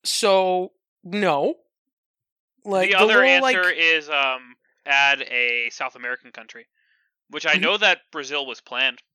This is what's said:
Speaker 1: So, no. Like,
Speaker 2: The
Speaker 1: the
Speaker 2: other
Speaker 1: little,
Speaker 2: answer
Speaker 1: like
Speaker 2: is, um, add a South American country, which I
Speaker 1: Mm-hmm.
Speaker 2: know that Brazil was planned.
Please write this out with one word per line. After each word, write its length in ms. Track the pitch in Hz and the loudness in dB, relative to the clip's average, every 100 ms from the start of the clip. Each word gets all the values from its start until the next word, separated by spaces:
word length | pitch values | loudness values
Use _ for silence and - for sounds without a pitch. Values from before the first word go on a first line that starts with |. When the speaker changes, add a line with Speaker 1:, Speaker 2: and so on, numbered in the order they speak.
Speaker 1:
So, 680 | - - 208 190 185 180 185 _ _ _ | -6 -2 2 2 2 -2 -4 _ _ _
no. 540 | 175 202 190 143 185 339 _ _ _ _ _ _ _ _ _ _ | -10 -2 0 0 -2 -6 _ _ _ _ _ _ _ _ _ _
Like, 240 | 208 190 190 | -4 -2 2
Speaker 2:
The 60 | |
Speaker 1:
the 60 | 190 | 4
Speaker 2:
other 60 | 214 214 | 4 6
Speaker 1:
little, 20 | 185 180 165 | 6 4 2
Speaker 2:
answer 180 | 185 | 2
Speaker 1:
like 120 | 180 160 | 0 2
Speaker 2:
is, 320 | 165 160 147 | 2 2 0
um, 480 | 147 135 127 123 127 _ _ 147 | -2 -2 -4 -10 -20 _ _ -2
add 360 | 139 139 135 | 2 2 0
a 460 | 135 123 123 120 117 | -2 -2 -2 -2 -6
South 260 | - 131 127 | -8 -10 -8
American 340 | 123 127 123 | -10 -10 -12
country, 340 | 120 110 117 117 _ _ _ _ _ _ | -20 -20 -20 _ _ _ _ _ _ _
which 160 | 151 160 | -6 -2
I 80 | |
Speaker 1:
Mm-hmm. 80 | 151 | 0
Speaker 2:
know 140 | 180 202 | 0 0
that 260 | 208 175 _ | 0 0 _
Brazil 340 | 160 135 147 135 | -14 -8 -8 -8
was 140 | 113 | -14
planned. 420 | _ 123 131 123 _ | _ -4 -4 -6 _